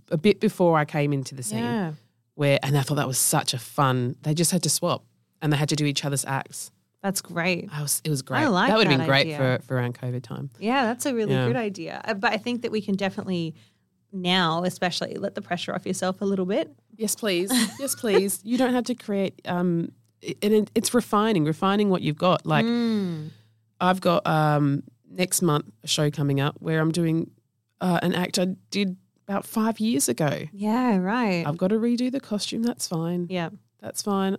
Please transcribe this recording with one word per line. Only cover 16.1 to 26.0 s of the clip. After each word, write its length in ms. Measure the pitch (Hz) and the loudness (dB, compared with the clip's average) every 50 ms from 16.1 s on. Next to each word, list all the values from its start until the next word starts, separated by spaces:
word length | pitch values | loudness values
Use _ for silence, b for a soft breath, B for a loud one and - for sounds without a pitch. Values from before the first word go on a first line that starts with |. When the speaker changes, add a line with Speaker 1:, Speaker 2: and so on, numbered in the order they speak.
| 185 - | -4 -2
Speaker 2:
a 60 | 208 | -2
little 180 | 196 196 190 185 | -2 -2 -2 -2
bit. 260 | 180 208 294 320 311 - _ _ _ _ - | 0 0 -2 -2 -4 -8 _ _ _ _ -6
Speaker 1:
Yes, 160 | 220 214 - | -6 -6 -4
please. 340 | - 233 208 180 175 185 196 | -4 -2 0 0 0 0 2
Speaker 2:
<laughs> 300 | 254 240 226 190 - - | 2 2 2 0 -2 -6
Speaker 1:
Yes, 140 | 277 262 - | -6 -6 -6
please. 460 | - - 220 190 185 196 202 - - - | -4 0 2 4 4 4 2 -2 -4 -4
You 140 | 220 247 240 | -2 0 2
don't 160 | 262 247 247 | 2 2 2
have 100 | 254 226 | 0 0
to 100 | - 247 | -2 -6
create, 460 | - - - 202 196 190 - - - - | -6 -6 -4 -2 0 -2 -2 -4 -6 -8
um, 460 | - 180 175 180 180 170 170 170 - - _ _ _ _ _ - | -4 -2 0 0 2 2 0 -2 -4 -8 _ _ _ _ _ -10
i-, 120 | - - - - | -10 -6 -2 2
and 100 | 208 220 | 4 4
it, 180 | 214 202 - - | 4 2 2 0
it's 180 | 233 - - - | -2 0 2 2
refining, 540 | 247 - - 226 202 214 226 214 170 147 | 0 0 2 2 2 4 4 4 2 2
refining 420 | 151 156 - 196 190 196 208 208 202 | 2 0 0 2 2 2 4 4 4
what 140 | 185 170 - | 2 2 0
you've 160 | 156 151 - | -2 -2 0
got. 260 | 175 185 165 - - | 2 2 2 2 2
Like, 220 | 151 156 151 220 | 2 2 2 2
Speaker 2:
Mm. 640 | 233 240 240 233 226 220 208 196 175 165 156 151 156 B B B B B _ _ _ _ - | 2 0 0 0 0 0 0 -2 -2 -4 -6 -8 -12 B B B B B _ _ _ _ 0
Speaker 1:
I've 220 | 175 180 185 190 - | 2 2 2 2 4
got, 240 | 185 170 - - | 2 2 2 2
um, 560 | - 160 156 156 151 147 147 147 139 139 156 - - _ _ _ - | 2 2 4 4 4 4 4 2 2 0 0 -4 -8 _ _ _ -10
next 300 | 180 185 180 180 - - | -4 -2 -2 0 0 2
month 240 | 180 165 147 147 - - - _ - | 2 2 2 2 0 -4 -16 _ -6
a 40 | |
show 240 | 156 - 160 | -4 0 2